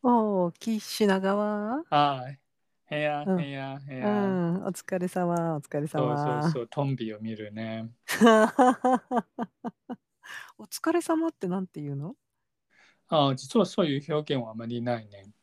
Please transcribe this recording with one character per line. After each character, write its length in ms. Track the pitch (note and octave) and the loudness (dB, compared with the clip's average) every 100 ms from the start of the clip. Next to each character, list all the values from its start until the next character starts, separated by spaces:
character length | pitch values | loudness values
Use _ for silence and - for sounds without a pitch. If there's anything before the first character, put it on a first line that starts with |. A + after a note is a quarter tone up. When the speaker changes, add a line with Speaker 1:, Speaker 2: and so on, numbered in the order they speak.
Speaker 1:
お 460 | B3+ A#3+ G#3+ G3 F3 | 4 4 4 2 0
ー、 20 | - | -2
き 200 | - A3 | -4 -4
品 400 | - - G#3 F#3+ | -4 0 2 4
川？ 640 | F#3+ G3+ G#3 G#3 G#3 B3+ E4+ | 2 0 0 -2 -4 -6 0
Speaker 2:
は 400 | D3 D3 C#3 B2+ | 2 4 0 -8
い。 100 | C#3 _ _ _ _ _ | -14 _ _ _ _ _
へ 100 | D3+ | -4
や、 220 | D3+ D3 D3 | -2 -2 -2
Speaker 1:
う 120 | F#3 | -2
ん。 40 | |
Speaker 2:
へ 80 | C#3+ | -2
や、 300 | C#3 C3+ C3+ C#3 | -6 -8 -10 -12
へ 80 | C3 | -6
や。 100 | G#3 | -2
Speaker 1:
う 200 | G#3 G3 | 0 0
ん、 380 | F#3+ E3+ F3 - | 0 0 -2 -4
お 60 | |
疲 280 | F3 - F#3 | -8 -6 -4
れ 80 | F3+ | -4
様、 480 | F#3 F3 E3+ E3 D#3 | -2 0 0 -2 -4
お 60 | |
疲 200 | - D3 | -4 -6
れ 60 | D3 | -4
様。 280 | D#3 D3 D3 | -2 -2 0
Speaker 2:
そ 220 | D3 D3 | -2 0
う 60 | |
そ 60 | D#3+ | 0
う 20 | |
そ 100 | D3 | -2
う、 60 | A#2 | -6
ト 160 | - C#3 | -4 -2
ン 100 | C3 | -2
ビ 160 | A2+ | -4
を 80 | G#2+ | -6
見 160 | A2 G#2+ | -8 -8
る 160 | G#2+ | -10
ね。 380 | G#2+ A2 A2 A2+ - - | -8 -8 -6 -10 -14 -8
Speaker 1:
<laughs> 1200 | - A3+ A3 A3 - B3+ B3+ B3+ B3+ _ B3 - - G3+ _ A#3 - _ - _ _ - - - _ | 6 8 8 6 6 4 4 2 0 _ -4 -4 -10 -10 _ -14 -14 _ -16 _ _ -18 -18 -18 _
お 60 | G#3+ | -14
疲 260 | - - | -6 0
れ 100 | E4 | 0
様 280 | - D#4+ E4 | 2 0 0
っ 20 | |
て 160 | - F#3 | -2 -4
な 120 | F#3 | -2
ん 60 | F#3 | -4
て 160 | - | -6
言 120 | D3 | -6
う 20 | C#3 | -6
の？ 200 | D3 C#4 _ _ _ _ _ _ _ _ _ | -6 -10 _ _ _ _ _ _ _ _ _
Speaker 2:
あ、 260 | D#3+ C#3 C3 | 4 4 2
実 240 | - A#3+ | 0 2
は 60 | F#3 | 2
そ 180 | - | 2
う 40 | F3 | 0
い 100 | C#3 | 0
う 160 | D3 | 0
表 220 | D3+ D3+ C#3+ | -2 0 -2
現 80 | |
は 80 | A2+ | -2
あ 20 | |
ま 140 | A2 A2+ | -8 -6
り 120 | A#2+ | -4
な 180 | A#2+ A#2 | -2 -4
い 60 | G#2+ | -6
ね。 240 | G2+ G2 _ | -20 -20 _